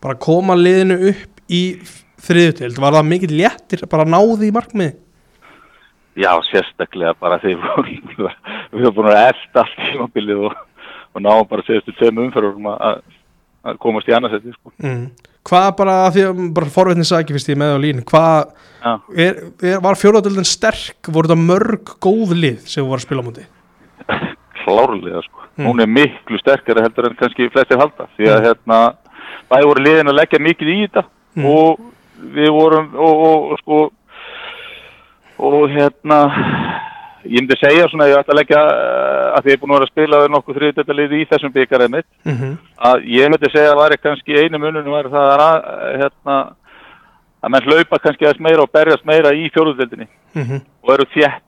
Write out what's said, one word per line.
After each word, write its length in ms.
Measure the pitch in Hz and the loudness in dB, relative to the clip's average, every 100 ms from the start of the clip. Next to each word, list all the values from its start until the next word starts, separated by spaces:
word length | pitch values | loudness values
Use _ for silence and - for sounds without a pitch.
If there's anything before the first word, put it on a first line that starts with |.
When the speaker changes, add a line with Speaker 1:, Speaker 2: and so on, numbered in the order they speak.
Speaker 1:
Bara 140 | 135 131 | -10 -8
koma 380 | - 165 190 180 | -2 0 2 2
liðinu 400 | 180 185 190 180 | 4 2 2 0
upp 380 | 190 196 - _ | 0 -2 -8 _
í 160 | _ 175 180 180 - - _ _ | _ -4 -4 -8 -18 -20 _ _
þriðju 340 | - 170 170 | -2 2 2
deild, 240 | - 123 120 | 0 -8 -2
var 160 | 139 | 2
það 120 | 151 156 | 2 2
mikill 260 | 180 185 | -2 -4
léttir 520 | 151 208 - _ 185 | -2 -2 -2 _ -10
bara 180 | - 160 | -4 -2
að 80 | 156 | 0
ná 80 | 165 214 | 2 2
því 160 | 226 214 | 2 -2
markmiði? 420 | 214 240 220 170 - _ _ _ _ _ _ _ _ _ _ _ - | -2 -6 -6 -6 -6 _ _ _ _ _ _ _ _ _ _ _ -4
Speaker 2:
Já, 160 | 95 87 | 0 0
sérstaklega 760 | - 101 90 _ 87 - 85 | 0 -4 -4 _ -10 -4 -4
bara 240 | 82 87 87 | -4 -2 -2
þegar 220 | 101 87 92 - | -2 -6 -4 -6
við 240 | 135 - - | -6 -10 -20
vorum, 240 | - 98 - | -10 -10 -10
<laughs> 300 | - - - | -16 -16 -14
við 100 | 107 | -2
vorum 140 | 123 101 | -2 0
búin 120 | 107 | 2
að 120 | 104 | 4
elta 420 | 120 127 - - | 4 0 -4 -2
allt 140 | 113 - | -2 -4
tímabilið 640 | - 143 120 117 104 101 | -10 -8 -8 -8 -6 -4
og, 140 | 104 - - _ - - - | -4 -8 -20 _ -20 -20 -18
og 160 | - | -6
náum 240 | 101 110 107 | 2 2 2
bara 180 | 107 | -4
síðustu 300 | - 113 - | -4 -4 -4
tveim 240 | 107 120 113 | -2 -2 0
umferðum 480 | 123 123 104 101 104 | -4 -2 -4 -4 -10
að, 140 | 101 | -6
að, 180 | 107 - _ _ _ _ _ _ | -4 -6 _ _ _ _ _ _
að 140 | 117 113 | -14 -6
komast 320 | 117 110 - | -4 -4 0
í 40 | 117 | -2
annað 180 | 120 | 0
sæti, 200 | 107 113 | -8 -10
sko. 200 | 120 - _ | -20 -20 _
Speaker 1:
Mm. 280 | 143 123 123 _ _ _ - | -10 -8 -10 _ _ _ -2
Hvað 220 | 180 190 | 0 0
bara, 220 | 190 196 190 | 0 0 2
af 140 | 185 | 2
því 100 | 180 | 2
að 180 | 190 185 180 | 0 -2 -4
bara 200 | 160 151 | -4 -4
forvitni 360 | 160 185 175 165 | 0 0 2 0
saki 280 | 170 160 | -2 -2
fyrst 160 | 143 135 | -6 -4
ég 80 | 143 | -2
með 160 | 147 | 0
á 40 | 143 | 0
línu, 240 | 147 131 | -2 -4
hvað 480 | 120 156 165 160 143 _ _ | 0 2 4 2 0 _ _
Speaker 2:
Já. 180 | _ 120 113 _ | _ -6 -6 _
Speaker 1:
er, 280 | 175 170 190 170 - | -2 -2 -2 -12 -8
er, 200 | 180 190 | -4 -2
var 180 | 185 190 | 0 2
fjórða 260 | 202 220 202 | 2 2 2
deildin 200 | 196 180 | -2 -4
sterk, 520 | - 220 - - - - | -2 -4 -4 -10 -16 -6
voru 240 | 160 160 | -2 0
þetta 80 | 165 | 2
mörg 540 | 165 180 233 220 - - | 2 0 0 -4 -8 -6
góð 360 | 190 220 214 | -2 0 0
lið 320 | 175 156 113 - | -2 -2 -4 -10
sem 200 | - 131 | -8 -6
voru 120 | 131 | -6
að 80 | - | -6
spila 160 | 135 | -8
á 40 | 120 | -8
móti? 200 | 113 101 _ _ _ _ _ - - - - _ - | -14 -20 _ _ _ _ _ -10 -8 -8 -14 _ -10
Speaker 2:
Klárlega, 640 | - 101 131 104 87 87 | -2 2 2 -2 -8 -10
sko. 240 | - - - | -12 -18 -20
Speaker 1:
Mm. 180 | - 139 | -8 -4
Speaker 2:
Hún 160 | 123 | 0
er 80 | 110 | 2
miklu 480 | 117 143 - - 104 | 2 2 0 -10 -4
sterkari 440 | - 135 - 113 | 0 0 2 0
heldur 280 | 113 113 120 | 0 -2 -6
en 80 | 117 | -2
kannski 320 | 123 - 120 | -6 -2 -2
flestir 280 | 135 131 127 | 0 0 2
halda, 280 | 147 _ - | 2 _ -18
því 160 | _ 107 | _ 2
að, 80 | 107 | 4
Speaker 1:
Mm. 80 | 113 | 4
Speaker 2:
hérna, 320 | 113 - 113 117 - _ - - - _ | 0 2 2 2 0 _ -20 -20 -20 _
bæði 160 | 131 147 | 2 4
voru 140 | 139 | 4
liðin 300 | 139 160 147 | 4 4 4
að 60 | 139 | 2
leggja 200 | 160 156 | 2 0
mikið 300 | 151 170 156 | 0 -2 -2
í 80 | 190 208 | -2 -2
þetta 180 | - 180 _ _ | -4 -6 _ _
Speaker 1:
Mm. 140 | - 139 | -4 0
Speaker 2:
og 300 | 151 160 160 - _ _ _ | 4 4 0 -8 _ _ _
við 280 | 127 139 151 | -12 0 2
vorum, 380 | 151 160 156 156 | 4 4 2 0
og, 280 | 117 160 156 | -2 2 4
og, 200 | 160 160 147 | 4 2 0
og, 60 | 151 | -8
sko, 180 | - 151 151 _ _ - - - - - - - - _ _ _ _ _ | -2 0 0 _ _ -20 -20 -18 -18 -18 -20 -20 -20 _ _ _ _ _
og, 240 | 139 143 147 | -2 2 0
hérna, 480 | 143 143 - 151 151 147 143 - - - - - - - - | 2 0 0 0 2 4 0 -4 -4 -6 -8 -12 -18 -20 -20
ég 140 | - 120 | -4 -2
myndi 160 | 127 131 | 0 2
segja 300 | 143 156 170 | 4 4 4
svona, 180 | 156 143 | 2 4
ég 80 | 143 | 4
ætla 140 | 139 | 2
að 40 | 147 | 0
leggja, 200 | 151 151 | 2 2
eh, 680 | 151 131 123 123 131 135 131 | 2 0 -2 -2 -2 -2 0
að 100 | 139 | 0
því 80 | 139 | 0
ég 60 | 135 | 0
er 60 | |
búin 100 | 139 | 2
að 60 | 143 | 0
vera 80 | 131 | 0
að 40 | |
spila 280 | - 156 147 | -2 0 2
við 100 | 147 | 2
nokkuð 240 | 147 131 139 | 0 -4 -4
þriðjudeildarlið 560 | 147 147 147 143 147 147 | -4 -2 -4 -4 -2 -4
í 60 | 156 | -2
þessum 220 | 151 143 | -2 -2
bikar 260 | 131 131 131 120 | -2 0 2 0
einmitt, 200 | 127 - _ | -2 -10 _
Speaker 1:
Mhm. 340 | - 131 131 156 _ _ | -8 -6 -6 -10 _ _
Speaker 2:
að 280 | 120 127 - | 0 0 0
ég 240 | 120 139 | 2 2
myndi 200 | 156 - | 2 0
segja 220 | 151 151 | 2 4
að 80 | 147 | 4
væri 160 | 151 147 | 2 2
kannski 340 | 151 143 - 147 | -2 -6 -2 0
einu 200 | 165 156 | 0 -2
munurinn 340 | 151 160 143 | -6 -6 -6
væri 180 | 147 135 | -6 -4
það 300 | 143 139 139 | 0 2 4
að, 220 | 156 160 - - 123 131 | 4 2 -2 -10 -8 -4
hérna, 340 | 139 _ - 139 135 _ _ - - _ _ _ _ _ | -6 _ -4 -4 -4 _ _ -20 -20 _ _ _ _ _
að 80 | - | -2
menn 120 | 131 | -2
hlaupa 360 | 127 156 165 170 | 2 2 2 0
kannski 280 | 165 147 151 | -2 0 0
aðeins 140 | 147 | 0
meira 220 | 160 160 | 2 2
og 100 | 139 | 2
berjast 320 | 156 156 147 - | 2 2 0 2
meira 260 | 156 151 | 2 2
í 180 | 147 160 | 0 -2
fjórðu 260 | - 156 131 | -2 -2 -2
deildinni 300 | 127 117 113 _ _ | -6 -8 -18 _ _
Speaker 1:
Mhm. 260 | 165 127 139 - _ | -10 -8 -8 -12 _
Speaker 2:
og 60 | - | 0
eru 140 | 131 139 | 2 2
þétt 340 | - 147 - | 0 0 -2